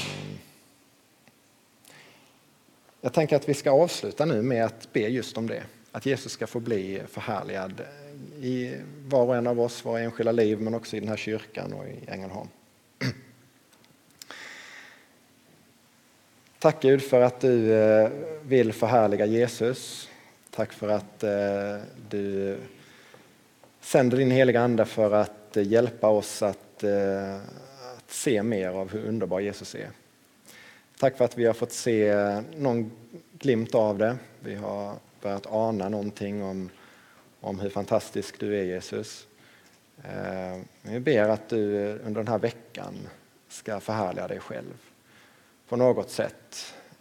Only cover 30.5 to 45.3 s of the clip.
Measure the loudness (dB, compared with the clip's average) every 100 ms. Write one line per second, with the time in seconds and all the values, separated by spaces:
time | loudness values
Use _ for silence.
30.5 | -20 -20 -20 _ 0 0 2 0 2 2
31.5 | 2 -2 -4 0 4 4 4 2 -2 -6
32.5 | -4 0 0 -2 -8 -20 -20 -20 -6 0
33.5 | 2 2 2 4 4 2 0 -8 -16 -12
34.5 | -10 -6 -6 -8 -10 -18 _ -6 -6 -4
35.5 | -2 0 0 -2 -4 -6 -6 -6 -6 -6
36.5 | -8 -10 -14 -20 -20 -20 _ _ _ -10
37.5 | -6 -6 -4 0 0 0 -8 -8 -6 -2
38.5 | -2 -2 -4 -6 -8 -8 -14 -20 _ -20
39.5 | _ _ _ _ -20 -12 -8 -8 -6 -8
40.5 | -10 -14 _ -10 -4 2 4 4 2 0
41.5 | 0 0 0 -2 -4 -6 -4 0 0 0
42.5 | -4 -14 -14 -12 -12 -16 -18 _ _ _
43.5 | -16 -10 -8 -4 -2 -2 -4 -6 -8 -10
44.5 | -12 -12 -16 -20 _ _ -20 -20